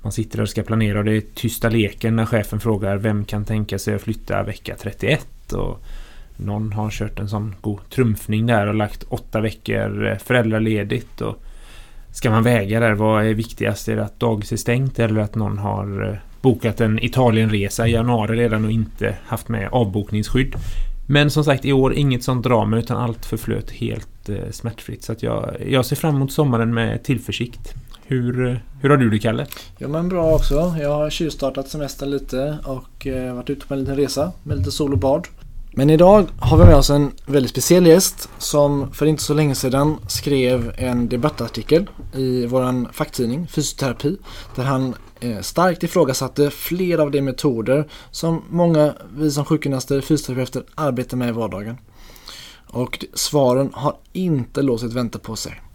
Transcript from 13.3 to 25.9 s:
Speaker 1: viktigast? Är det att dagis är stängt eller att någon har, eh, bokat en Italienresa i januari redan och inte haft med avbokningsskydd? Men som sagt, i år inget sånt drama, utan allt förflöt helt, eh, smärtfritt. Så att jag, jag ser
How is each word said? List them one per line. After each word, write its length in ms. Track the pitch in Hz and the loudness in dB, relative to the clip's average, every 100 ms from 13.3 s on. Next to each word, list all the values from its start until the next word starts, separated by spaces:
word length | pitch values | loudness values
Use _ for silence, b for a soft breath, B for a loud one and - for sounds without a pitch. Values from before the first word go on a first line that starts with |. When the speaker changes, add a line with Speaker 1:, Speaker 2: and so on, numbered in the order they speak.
Speaker 1:
viktigast? 540 | 107 113 - 107 107 - | 0 -4 -4 -4 -4 -4
Är 80 | 107 | -4
det 80 | |
att 160 | 107 - | -4 -2
dagis 320 | 120 107 101 | -2 -2 -4
är 60 | 110 | -4
stängt 420 | - 120 135 - | -2 0 -2 0
eller 220 | 117 107 | 0 2
att 140 | 107 107 | 0 -2
någon 220 | 101 101 | -4 -2
har, 520 | 104 101 101 101 101 | -4 -4 -4 -4 -4
eh, 60 | 101 - - 131 | -6 -12 2 2
bokat 360 | 117 117 104 | 4 -2 2
en 220 | 113 110 | 2 2
Italienresa 840 | 113 131 123 110 110 107 98 - 113 | 0 4 4 4 4 2 0 0 2
i 40 | |
januari 460 | 117 120 117 107 113 | 2 2 2 2 2
redan 280 | 120 110 107 | 2 2 2
och 60 | |
inte 440 | 113 107 - 104 104 - | 0 -2 -2 -4 -4 -6
haft 240 | 113 - | -8 -4
med 200 | 110 98 | -4 -2
avbokningsskydd? 840 | 123 107 104 101 107 104 127 135 - B B B B - | 0 0 -2 -2 -4 0 0 0 -4 B B B B 0
Men 240 | 143 147 | 2 4
som 120 | 156 | 2
sagt, 220 | 147 135 139 | 2 2 2
i 80 | |
år 200 | 135 135 | 4 4
inget 300 | - 143 123 | 2 0 0
sånt 200 | - 127 | 0 -2
drama, 340 | 117 117 107 113 | 2 2 4 0
utan 200 | 113 107 | 0 -2
allt 280 | 117 110 - | -2 -4 -6
förflöt 460 | 110 - 107 - | -6 -4 -4 -6
helt, 580 | - 113 110 - - - | -6 -6 -6 -10 -14 -8
eh, 220 | 98 95 | -8 -8
smärtfritt. 520 | 104 117 - - - | -8 -8 -10 -14 -12
Så 80 | - | -10
att 120 | 113 | -6
jag, 320 | 117 110 - - - | -4 -4 -4 -6 0
jag 180 | 131 | 0
ser 100 | 123 | 0